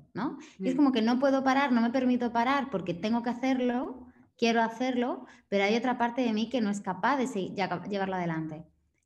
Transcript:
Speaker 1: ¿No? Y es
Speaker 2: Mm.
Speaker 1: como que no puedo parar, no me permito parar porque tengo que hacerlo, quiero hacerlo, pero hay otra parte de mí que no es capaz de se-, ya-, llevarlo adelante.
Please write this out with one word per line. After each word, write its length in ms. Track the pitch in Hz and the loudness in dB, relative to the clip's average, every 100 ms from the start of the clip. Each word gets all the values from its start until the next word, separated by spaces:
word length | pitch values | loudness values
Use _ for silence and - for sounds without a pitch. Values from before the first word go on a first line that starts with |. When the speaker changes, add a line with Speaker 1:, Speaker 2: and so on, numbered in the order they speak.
| - | -14
Speaker 1:
¿No? 260 | - 233 - - - | -6 -6 -6 -12 -6
Y 40 | 190 | -2
es 60 | |
Speaker 2:
Mm. 20 | 262 | 2
Speaker 1:
como 140 | 277 | 4
que 100 | 247 | 4
no 180 | 220 247 | 2 4
puedo 240 | 277 269 | 4 4
parar, 260 | 262 254 277 | 2 2 4
no 80 | 240 | 2
me 100 | 233 | 2
permito 420 | 262 254 247 240 | 2 2 2 0
parar 360 | 233 233 285 247 | 0 2 0 0
porque 240 | 190 175 | -4 -4
tengo 280 | 170 214 233 | -4 -2 -2
que 80 | 240 | -2
hacerlo, 760 | 240 262 262 247 240 330 - - - _ _ | -2 0 0 0 0 -4 -8 -16 -20 _ _
quiero 240 | 233 233 | 2 2
hacerlo, 640 | 226 226 254 247 247 349 - - _ | 2 0 -2 0 -2 -4 -10 -20 _
pero 160 | 202 | 0
hay 120 | 196 233 | 2 2
otra 220 | 247 247 | 0 0
parte 240 | 233 240 | 0 0
de 100 | 247 | 0
mí 160 | 214 220 | 0 0
que 100 | 262 | 0
no 100 | 208 | 0
es 100 | 202 | -2
capaz 360 | 196 180 233 285 | -4 -2 0 2
de 120 | 233 | 0
se-, 260 | 202 180 | -2 -4
ya-, 300 | - 185 175 | -4 -4 -4
llevarlo 320 | 175 202 190 185 | -4 -4 -2 -2
adelante. 500 | 175 160 156 156 - _ _ _ | -2 -4 -6 -10 -16 _ _ _